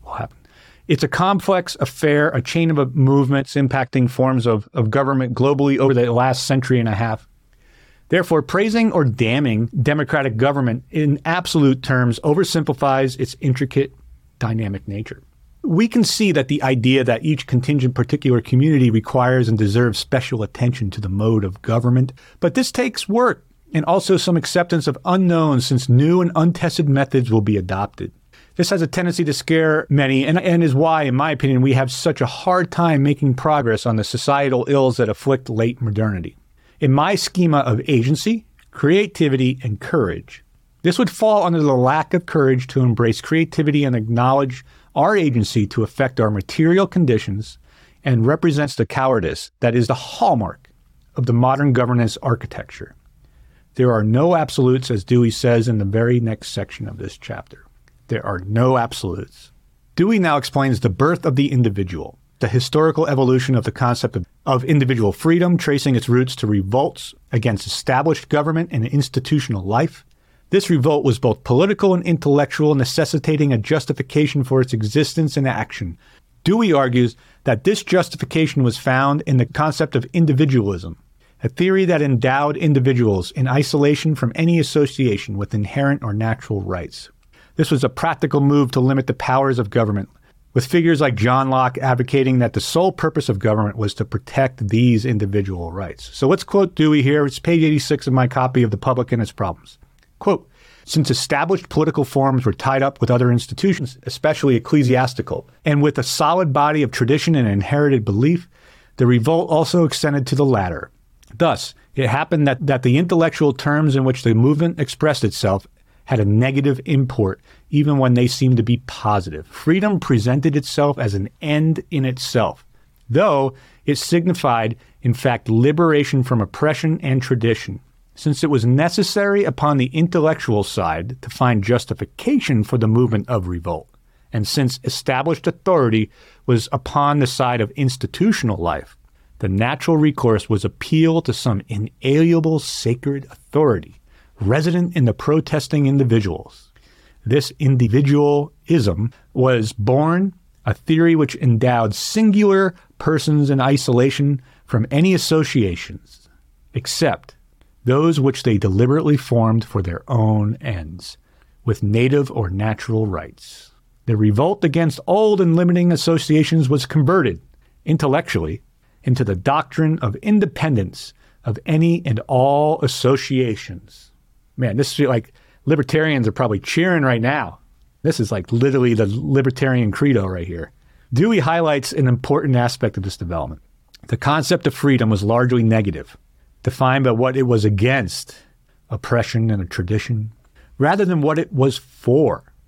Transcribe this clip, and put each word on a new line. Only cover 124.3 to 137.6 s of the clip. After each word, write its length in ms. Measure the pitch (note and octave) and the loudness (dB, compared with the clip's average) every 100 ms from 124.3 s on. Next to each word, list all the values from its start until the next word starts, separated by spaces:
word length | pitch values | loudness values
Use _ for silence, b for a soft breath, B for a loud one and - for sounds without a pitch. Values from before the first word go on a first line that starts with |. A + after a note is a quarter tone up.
| F3 C#3 A#2 A2 A2+ b b | -2 0 0 -2 -6 b b
in 120 | B2 | -2
fact, 360 | A#2 C3+ A#2 - | 0 0 -2 0
liberation 760 | A2+ B2+ D3+ E3+ D3 C#3+ C#3 | 2 2 4 2 2 2 0
from 160 | B2+ A#2+ | 0 0
oppression 600 | G2 - D3+ D3+ D#3+ D#3+ | -2 -2 -2 0 -2 -2
and 200 | C#3+ C3 | -2 -2
tradition, 600 | B2+ B2 A#2 A2+ - G2 - _ _ | 0 0 0 -2 -4 -12 -14 _ _
since 300 | - D3+ C#3+ | -6 -4 -2
it 80 | D#3+ | 0
was 140 | C#3 A#2 | 2 4
necessary 800 | C3 E3+ - F#3+ G#3 G3+ G3+ | 2 2 0 -2 0 0 2
upon 340 | F3+ C3 D3 C#3+ | 0 0 0 0
the 100 | B2+ | 0
intellectual 760 | D#3 E3+ F3 D#3 D#3 - G#2 | 0 0 2 0 0 0 -2
side 560 | G2 - F2 D#2+ G2 B2+ | -2 -4 -4 -4 -6 -12
to 60 | - | -14
find 340 | - B2+ A2+ | -2 0 0
justification 1000 | G2 A#2+ - - G2+ - - C#4 - B2 | 2 0 -2 -8 -8 -6 -2 0 0 0
for 140 | G#2+ B2+ | 0 0
the 100 | A2 | 2
movement 400 | A2+ B2 A2 - | 2 2 0 -2
of 200 | A#2+ F2+ | -4 -4
revolt, 420 | F2 E2+ E2 - _ _ _ _ | -8 -6 -8 -10 _ _ _ _
and 160 | A#2 G#2 | -6 -4
since 320 | - C3 - | -2 -2 -2
established 640 | - - - B2+ C#3+ D#3+ - | -8 -6 -4 -2 -2 -2 -4
authority 640 | - G3 F3 B2 A2 G#2 b b b - | -4 0 2 2 2 -2 b b b 0
was 240 | B2 - | 0 0
upon 460 | C3+ - D3+ C#3+ D3 | -6 -4 -2 0 2
the 100 | C3 | 0
side 340 | - B2+ B2 | 0 -2 0